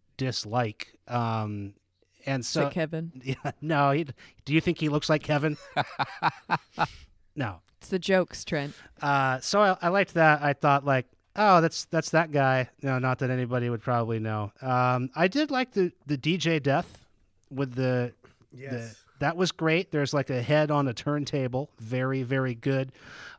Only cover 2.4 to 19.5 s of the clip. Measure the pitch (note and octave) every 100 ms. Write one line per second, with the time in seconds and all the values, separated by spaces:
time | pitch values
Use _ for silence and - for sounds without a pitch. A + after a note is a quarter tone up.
2.4 | - D#3+ C#3+ D3+ D#3 D#3+ E3 B2+ B2+ C3
3.4 | C#3+ - D3+ D3 C#3+ C#3+ D3+ - - _
4.4 | - D#3 F3+ D#3+ D3+ D3 - D#3 - D3
5.4 | D3+ D3 - - - - C3+ - E3 -
6.4 | - E3 _ - E3 - - _ _ -
7.4 | A#2 F2 _ _ - F#3+ E3+ F#3 F3 -
8.4 | - D#3 C#3+ - - - D3 C#3 C3+ C3
9.4 | - G3+ G#3 F3+ F3 G3 F#3 E3+ D#3+ D3+
10.4 | C#3+ C#3+ D3 C#3 C#3+ C3 - _ _ -
11.4 | G#3 F3+ D#3+ - - E3 - D#3+ E3 C#3+
12.4 | C3+ C3 B2 _ C#3 B2+ C3 B2+ B2+ B2+
13.4 | B2 B2 A#2+ A#2 - A#2+ A#2 A2+ A2 G#2+
14.4 | G2+ - C3 B2+ B2+ B2 B2+ - F#3 C#4
15.4 | D4+ C4 B3+ G#3 F3+ - - C#3+ D3+ F3+
16.4 | D#3+ D#3+ C3+ C#3+ - - _ _ _ _
17.4 | - C3+ C#3 B2 B2+ B2+ B2 - - _
18.4 | _ B2+ C3+ B2 A#2 G#2+ _ - C#3+ E3
19.4 | F#3